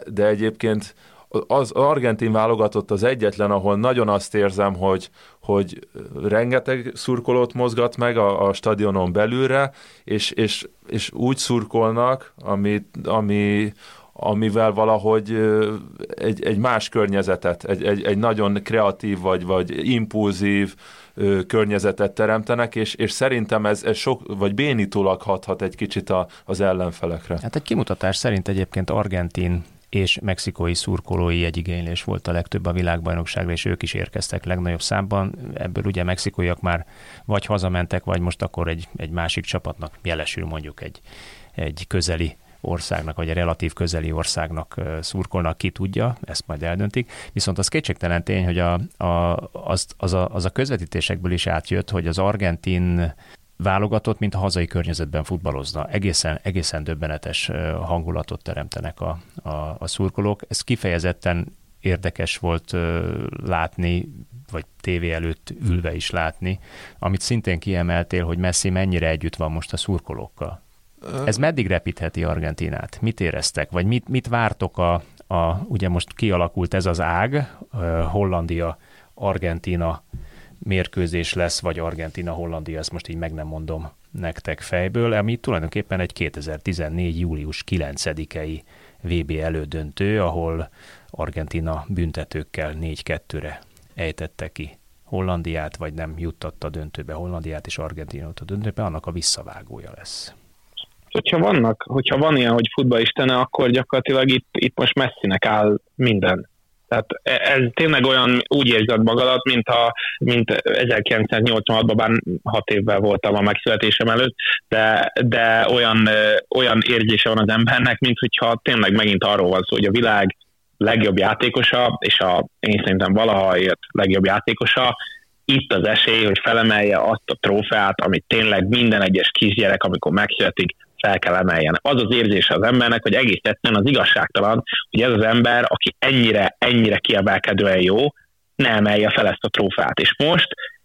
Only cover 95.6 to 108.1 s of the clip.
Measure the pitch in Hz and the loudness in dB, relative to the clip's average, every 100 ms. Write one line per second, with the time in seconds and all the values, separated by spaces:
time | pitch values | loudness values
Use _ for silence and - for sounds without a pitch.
95.6 | 76 - 80 78 80 78 85 - 76 - | -6 -8 -10 -8 -10 -8 -8 -8 -12 -10
96.6 | 80 80 76 - 76 78 90 85 80 76 | -10 -8 -10 -12 -10 -10 -8 -8 -8 -10
97.6 | - - 78 78 76 69 78 - 82 101 | -10 -10 -8 -10 -12 -12 -12 -12 -8 -6
98.6 | 107 104 101 90 - 85 - - - - | -6 -4 -6 -6 -8 -6 -4 -4 -8 -16
99.6 | - - - - - - - - _ _ | -16 -16 -16 -18 -16 -14 -14 -20 _ _
100.6 | _ - - _ _ - - 165 196 170 | _ -20 -20 _ _ -6 -2 0 2 4
101.6 | 113 110 - 131 - 135 156 143 120 120 | 2 0 -4 -2 0 2 2 4 4 2
102.6 | 113 - 127 117 113 - 131 127 127 - | 2 0 2 4 2 0 2 2 0 2
103.6 | 127 127 127 131 - 131 131 127 - - | 2 2 2 0 2 2 4 2 0 -2
104.6 | - - 123 139 131 - 101 95 113 107 | -2 0 0 2 0 0 -2 0 2 2
105.6 | 107 104 _ - 123 104 92 92 - _ | 4 2 _ 0 2 2 2 0 -4 _
106.6 | _ _ - 117 - - 123 127 - 139 | _ _ -4 -2 -2 -4 -2 0 2 2
107.6 | 120 - 160 143 131 | 2 2 2 4 4